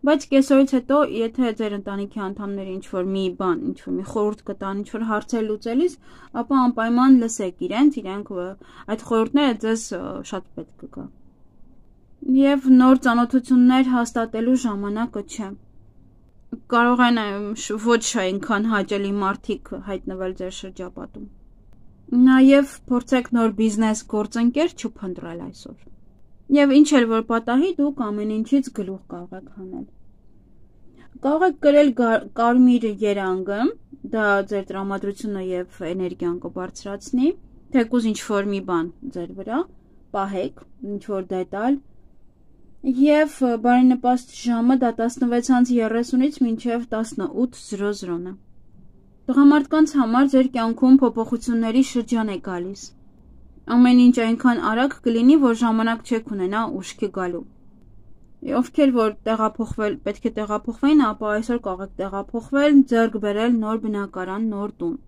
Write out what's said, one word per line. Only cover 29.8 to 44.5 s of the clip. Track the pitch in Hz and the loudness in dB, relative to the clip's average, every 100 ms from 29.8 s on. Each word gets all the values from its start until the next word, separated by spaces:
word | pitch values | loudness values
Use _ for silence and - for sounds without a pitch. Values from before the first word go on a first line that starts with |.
| 196 - - - - - _ - - _ - - - - | -16 -18 -20 -20 -20 -20 _ -20 -20 _ -20 -20 -20 -8
Կարող | 269 311 370 | -2 2 0
եք | 302 | 2
կրել | 294 285 294 | 4 6 4
գա-, | 233 240 226 - | 2 0 0 -2
կարմիր | - 233 247 254 247 226 | -2 2 6 6 4 0
երանգը, | 202 208 202 190 185 185 202 269 466 - - | -4 -2 -2 -2 -4 -4 -4 -4 -6 -18 -20
դա | - 220 208 202 | -8 -2 0 0
ձեր | 196 202 190 | -2 -6 -6
տրամադրությունը | 190 196 196 202 202 220 196 | -8 -6 -6 -8 -8 -8 -8
և | 185 180 180 - | -6 -8 -8 -12
էներգիան | 165 185 180 180 175 175 | -10 -6 -6 -6 -6 -6
կբարձրացնի, | 175 170 185 - 202 202 - 254 277 392 - - - | -8 -10 -12 -12 -14 -14 -6 0 0 -2 -12 -20 -4
թեկուզ | 269 226 247 226 | -2 0 0 0
ինչ-որ | 208 - 208 202 | -4 -2 -2 -2
մի | 196 | -6
բան | 190 175 165 - 139 | -4 -4 -4 -10 -14
ձեր | 180 175 | -12 -12
վրա, | 185 196 247 370 - _ _ _ | -12 -6 -4 -6 -10 _ _ _
պահեք, | 208 196 196 240 - - - | -6 -4 -4 -6 -10 -20 -16
ինչ-որ | 202 202 196 196 185 | -10 -10 -6 -8 -6
դետալ, | 185 185 196 233 277 - - - - - _ _ - - - | -6 -6 -4 -2 -2 -6 -20 -20 -20 -20 _ _ -20 -20 -10
և, | 262 247 285 302 302 302 | -4 2 4 4 2 0
ը, | 262 233 | -2 0
բարենպաստ | 233 247 254 254 247 254 - - | 2 4 4 4 0 -2 -4 -10
ժամը | 240 | -4